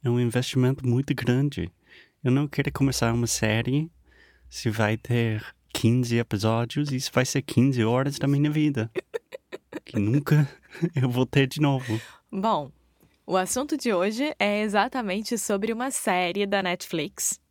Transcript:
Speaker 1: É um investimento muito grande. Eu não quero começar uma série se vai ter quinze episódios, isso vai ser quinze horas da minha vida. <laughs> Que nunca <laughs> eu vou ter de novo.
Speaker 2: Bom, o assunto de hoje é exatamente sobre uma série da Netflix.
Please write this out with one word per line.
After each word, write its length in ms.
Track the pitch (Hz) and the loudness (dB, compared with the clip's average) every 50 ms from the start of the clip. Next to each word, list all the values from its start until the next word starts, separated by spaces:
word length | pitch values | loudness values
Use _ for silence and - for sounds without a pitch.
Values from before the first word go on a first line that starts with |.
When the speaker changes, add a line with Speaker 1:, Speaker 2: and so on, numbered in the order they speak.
| - | 0
Speaker 1:
É 60 | 127 | 2
um 80 | 120 120 | 2 2
investimento 640 | 123 120 113 123 123 - - 131 127 127 135 131 127 | 2 2 0 -2 -2 0 0 2 2 2 2 0 0
muito 280 | 127 117 123 135 - 143 | 0 0 0 0 -2 -2
grande. 580 | - 117 117 123 131 139 147 139 - 85 90 _ _ _ _ - - - _ _ _ - | -2 0 0 2 2 0 0 -2 -4 -8 -8 _ _ _ _ -20 -20 -20 _ _ _ -2
Eu 60 | 127 | 0
não 160 | 127 139 147 | 2 2 0
quero 240 | 143 - - 139 - - | -2 -2 -2 -2 -2 0
começar 400 | - 135 135 123 - - 117 113 | 0 0 0 2 0 0 0 2
uma 140 | 120 120 | 0 0
série 640 | 113 - - - 107 107 113 117 123 131 147 156 165 _ _ _ _ _ _ - _ _ _ _ - | 0 -2 0 2 2 2 2 0 0 0 0 -2 -4 _ _ _ _ _ _ -20 _ _ _ _ -16
se 220 | - - - 120 | -14 -4 -2 -2
vai 260 | 104 110 110 104 110 | 0 2 2 2 2
ter 480 | 113 _ - 120 120 117 113 110 107 107 - - _ _ _ _ | -2 _ -2 0 0 2 0 -2 -4 -6 -10 -18 _ _ _ _
quinze 420 | - - 113 120 127 123 117 117 117 | 2 4 4 4 4 2 2 2 0
episódios, 760 | 117 _ 113 104 101 110 113 113 120 117 - 143 147 147 135 | 0 _ -2 0 2 2 2 2 0 -2 -2 -4 -2 -2 -2
isso 180 | 127 131 - - | -4 -4 -2 0
vai 120 | - 127 | 0 0
ser 180 | - - 139 135 | 2 0 -2 -4
quinze 420 | - - - 120 139 135 123 110 | 0 2 4 4 4 4 2 2
horas 320 | 110 117 127 135 143 139 - | 2 2 2 0 -2 -2 -2
da 100 | - 139 | 0 0
minha 220 | 143 143 147 151 | 2 2 2 2
vida. 400 | 151 156 151 151 143 143 110 117 _ | 2 2 2 2 2 0 -4 -4 _
<laughs> 60 | - - _ - - _ _ - - _ _ - - _ _ - - _ | -10 -10 _ -12 -12 _ _ -20 -20 _ _ -20 -20 _ _ -16 -16 _
Que 140 | - - 110 | -6 -4 -2
nunca 500 | 101 104 117 147 143 - 151 151 147 135 - - _ _ | 0 2 0 0 2 4 4 4 4 2 -2 -14 _ _
<laughs> 240 | - - - 170 - | -8 -6 -6 -2 0
eu 140 | 139 127 127 | 0 0 0
vou 160 | 120 123 131 | 2 0 0
ter 200 | - - 143 135 131 | 2 2 2 2 2
de 120 | - 147 | 2 0
novo. 400 | 151 143 139 131 127 120 110 110 - - - - _ _ | 2 2 2 0 -2 -4 -4 -4 -4 -10 -20 -20 _ _
Speaker 2:
Bom, 400 | - 196 190 226 214 160 147 - - _ _ _ _ _ _ _ _ _ _ | -8 -4 -2 0 0 0 -2 -6 -14 _ _ _ _ _ _ _ _ _ _
o 100 | - - | -2 0
assunto 400 | 190 185 180 - 247 277 294 320 | 0 0 0 -2 -4 -2 -2 -4
de 160 | 277 - 240 214 | -2 0 0 0
hoje 400 | 175 180 208 220 226 277 302 - _ | 2 0 0 0 -2 -4 -4 -2 _
é 220 | 202 208 208 208 214 | -2 0 0 0 -2
exatamente 760 | 214 196 208 196 262 - 269 233 202 180 208 220 - 240 | 0 2 2 0 2 -2 -4 -4 -2 -4 -4 -4 -4 -4
sobre 360 | 226 - - 214 196 196 226 226 | -4 -2 -2 -2 -2 0 -4 -4
uma 180 | 226 247 269 | -4 -4 -6
série 560 | 262 - - 226 185 180 180 175 175 202 202 | -6 -4 -2 0 0 0 0 0 0 -2 -2
da 160 | 202 202 196 190 | 0 0 0 0
Netflix. 800 | 180 175 175 - - - 165 147 - - - - - - - _ _ | 0 -4 -4 -6 -6 -4 -4 -4 -4 -6 -6 -4 -4 -4 -6 _ _